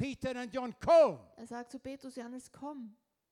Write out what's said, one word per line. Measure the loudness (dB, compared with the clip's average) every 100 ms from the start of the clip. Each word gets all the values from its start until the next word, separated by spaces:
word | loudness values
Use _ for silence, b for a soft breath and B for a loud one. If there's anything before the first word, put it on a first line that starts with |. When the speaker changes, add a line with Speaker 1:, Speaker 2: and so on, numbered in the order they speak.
Speaker 1:
Peter | -6 -6 -6 -6
and | -8
John, | -6 -8 -4
"Come." | 6 8 8 4 -12 -18
Speaker 2:
Er | -14
sagt | -12 -12
zu | -14
Petrus, | -12 -12 -14 -14
Johannes, | -12 -14 -16
„Komm.“ | -16 -14 -12 -14 -18 _ _ _